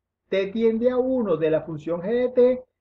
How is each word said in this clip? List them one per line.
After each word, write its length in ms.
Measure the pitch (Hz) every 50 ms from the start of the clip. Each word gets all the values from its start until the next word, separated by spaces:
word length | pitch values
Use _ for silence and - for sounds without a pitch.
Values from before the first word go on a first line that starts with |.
| _ _ _ _ _ _
t 180 | 190 196 196
tiende 440 | 190 190 220 226 226 220 220 240 254
a 60 | 254
uno 400 | 247 254 262 262 254 226 196 160
de 140 | 156 160 156
la 120 | 160 151 -
función 380 | 175 160 147 - 160 170 180
g 80 | 180 202
de 200 | 233 247 247 240
t, 360 | 247 254 247 254 254 254 - _ _ _